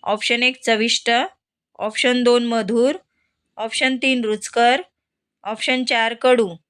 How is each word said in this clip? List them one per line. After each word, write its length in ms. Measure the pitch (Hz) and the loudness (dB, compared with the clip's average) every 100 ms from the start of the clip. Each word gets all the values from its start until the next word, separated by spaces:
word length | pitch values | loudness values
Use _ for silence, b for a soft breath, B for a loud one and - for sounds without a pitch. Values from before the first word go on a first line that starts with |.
ऑप्शन 400 | - 208 - 240 | -4 -4 -2 0
एक 200 | 247 254 | 0 -2
चविष्ट, 480 | - 220 226 - - 233 349 _ _ _ _ - | -2 0 0 -2 0 0 -2 _ _ _ _ -10
ऑप्शन 440 | 214 214 254 247 | -8 -2 0 2
दोन 220 | 247 240 233 | 4 2 2
मधुर, 500 | 233 202 233 254 320 _ _ _ _ _ - | -2 0 2 2 0 _ _ _ _ _ -12
ऑप्शन 400 | 220 - 262 262 | -8 -2 -2 0
तीन 240 | 269 254 | 0 0
रुचकर, 600 | 220 214 - - 240 262 359 _ _ _ _ _ | -2 -4 -4 2 2 2 -4 _ _ _ _ _
ऑप्शन 400 | 196 214 - 254 | -12 -6 -2 -2
चार 300 | 247 240 226 | 0 0 0
कडू. 420 | 233 254 247 202 170 | 0 2 2 2 -6